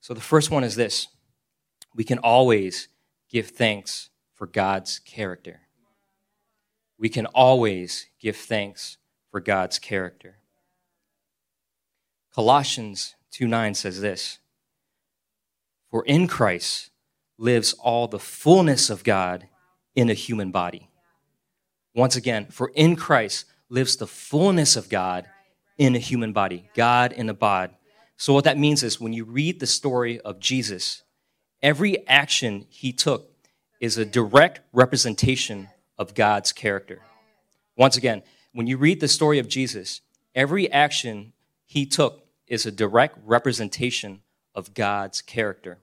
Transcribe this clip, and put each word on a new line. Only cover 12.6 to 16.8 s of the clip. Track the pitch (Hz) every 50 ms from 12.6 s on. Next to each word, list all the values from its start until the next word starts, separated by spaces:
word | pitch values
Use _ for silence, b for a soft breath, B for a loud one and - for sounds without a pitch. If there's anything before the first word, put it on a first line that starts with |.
| 139 135 - - 113 107 101 - - - - _ _ _
two | - - 127 117
nine | 113 113 113 107 101
says | - - 101 90 92
this, | 98 104 92 90 - - - - _ _ _ _ _ _ _ _ _ _ _ _ _ _ _ _ _ _ _ _ _ _ _ _ _ _ _ _ _ _
"For | - 113 -
in | - 139 160 180 170
Christ | - - 127 104 87 87 - - - -